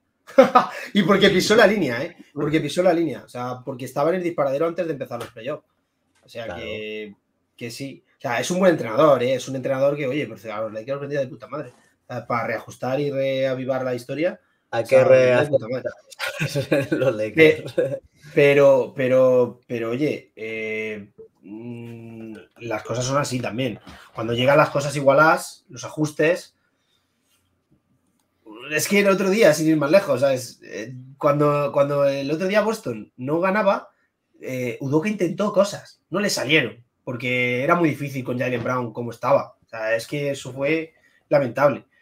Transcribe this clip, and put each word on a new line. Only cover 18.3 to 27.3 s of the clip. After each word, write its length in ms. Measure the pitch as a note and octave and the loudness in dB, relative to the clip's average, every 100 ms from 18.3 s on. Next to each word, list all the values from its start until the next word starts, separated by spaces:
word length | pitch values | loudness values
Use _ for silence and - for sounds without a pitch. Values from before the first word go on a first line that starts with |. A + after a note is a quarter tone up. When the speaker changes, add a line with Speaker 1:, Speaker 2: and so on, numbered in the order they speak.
| D#3+ | 2
Speaker 1:
pero, 580 | C#3+ C#3 C#3 C3+ A2 - | 4 6 6 6 2 -4
pero, 640 | B2+ B2+ B2+ B2+ A#2+ - - | 0 4 4 4 0 -4 -10
pero, 260 | A#2+ A2+ | -6 -4
oye, 400 | B2 D3 G#2 - - | -2 -2 -4 -10 -14
eh, 760 | A2 A2 A2 G#2+ A2 G#2+ G2 - - _ | -10 -8 -6 -6 -6 -10 -14 -20 -20 _
mm, 920 | F2 G#2+ A#2+ A#2+ A#2 A#2 A2+ A2+ A2 G#2 - _ | -18 -14 -14 -14 -14 -16 -18 -16 -16 -16 -20 _
las 220 | A#2 G#2+ | -10 -10
cosas 220 | - A2+ B2+ | -6 -6 -2
son 120 | C#3 | -2
así 220 | C3+ B2+ | -2 -4
también. 400 | A2 G#2+ C3 G2+ - - - | -6 -4 -6 -8 -14 -20 -18
Cuando 200 | - A2+ | -10 -4
llegan 240 | A#2 C3 D3 | 0 4 6
las 140 | D3 | 4
cosas 220 | D3 C#3 C3+ | 0 -4 0
igualadas, 680 | C3+ C#3 D#3+ E3+ - - _ | 4 6 6 4 -2 -16 _
los 160 | B2 B2+ | -16 -12
ajustes. 680 | - D3+ - D#3 F3+ - _ _ _ _ _ _ _ _ | -4 -4 0 0 0 -6 _ _ _ _ _ _ _ _